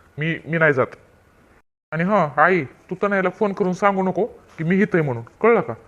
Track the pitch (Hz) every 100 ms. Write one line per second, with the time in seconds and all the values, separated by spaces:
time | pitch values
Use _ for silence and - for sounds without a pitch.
0 | _ - 156 160 - 165 156 127 113 -
1 | _ _ _ _ _ _ _ _ _ 156
2 | 175 214 151 135 160 185 135 - _ 180
3 | 202 202 185 180 208 190 185 180 208 196
4 | 190 175 226 - - - 160 190 208 175
5 | 151 117 117 - 220 226 - 110